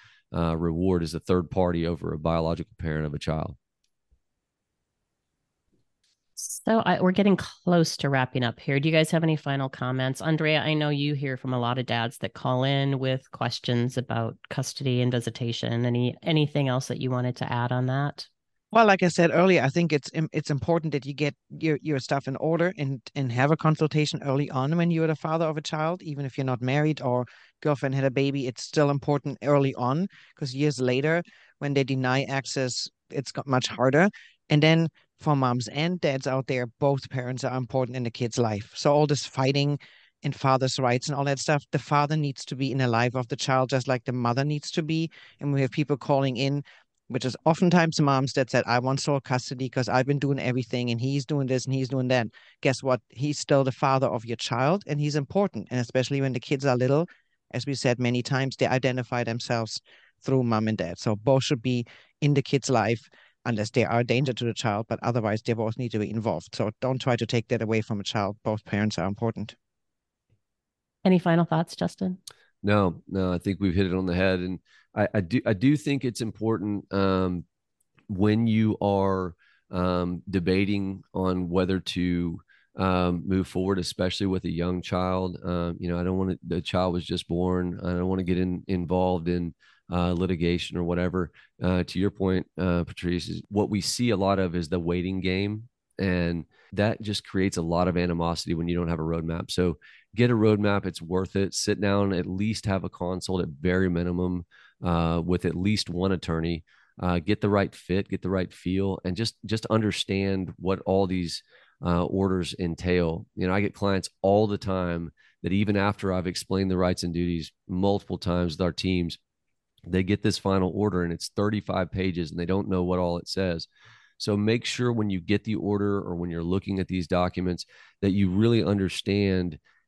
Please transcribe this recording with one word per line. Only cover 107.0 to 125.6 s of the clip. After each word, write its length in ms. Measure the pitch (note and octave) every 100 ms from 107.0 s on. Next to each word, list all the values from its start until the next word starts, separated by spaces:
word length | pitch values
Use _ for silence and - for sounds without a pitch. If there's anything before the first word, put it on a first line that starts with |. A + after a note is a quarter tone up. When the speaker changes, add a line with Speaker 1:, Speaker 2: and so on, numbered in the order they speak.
| F2+ F2
Speaker 1:
get 200 | F2 G#2
the 100 | G#2
right 240 | G2+ F#2+
fit, 360 | - - F#2 -
get 120 | F#2+
the 80 | F2+
right 220 | F#2+ F2+
feel, 480 | - F2+ F#2+ G2 F#2+ F#2
and 100 | F2+
just, 200 | A2+ - G2+
just 220 | A2+ -
understand 840 | A2 G#2+ - - G2 G2 F#2+ F2+ -
what 220 | F2 F#2+ -
all 180 | F#2+ F#2+
these, 380 | F#2 E2+ - - - _ _ F2
uh, 200 | F2 E2+
orders 500 | F#2+ F#2+ F#2 E2 -
entail. 720 | F2 D#2+ F2+ F2+ E2 E2 - -
You 120 | F#2
know, 60 |
I 80 | F#2+
get 140 | G2+ -
clients 340 | G2+ F#2+ - -
all 260 | G2 G#2 G#2+
the 100 | G2+
time 540 | F#2+ F#2 F2 E2+ E2 - _ _
that 100 | F2
even 240 | G2 G#2 G2+
after 340 | G2+ G#2 G2
I've 160 | F#2 F2+
explained 440 | F2 - F#2+ F#2+
the 60 | F2+
rights 260 | F2+ F2+
and 100 | F2
duties 380 | E2+ F2 E2+ D#2+ _ -
multiple 500 | F2+ G2 G2+ - F2
times 360 | F2+ F2 F2
with 80 | D#2
our 120 | F2+
teams, 460 | - F#2 F#2 E2+ - _ _ _ _ _ _ -
they 140 | F2+
get 220 | F#2 G2+
this 160 | A2 -
final 320 | G2 F#2+ F2+
order 300 | G2 G#2 F2+
and 100 | E2+
it's 160 | E2+ -
thirty-five 600 | - G#2 G#2+ - F#2+ F2
pages 400 | F#2+ F#2+ E2+ D#2
and 80 | E2+
they 60 | E2+
don't 240 | F#2+ -
know 140 | F#2
what 140 | F2+ F2+
all 220 | F2 F2
it 80 | -
says. 400 | - F#2+ E2 - _ - - _ _
So 180 | - G#2
make 300 | G#2+ A#2 -
sure 260 | - B2
when 200 | A#2 G#2
you 80 | F#2
get 240 | E2+ G2+
the 120 | -
order 440 | G#2+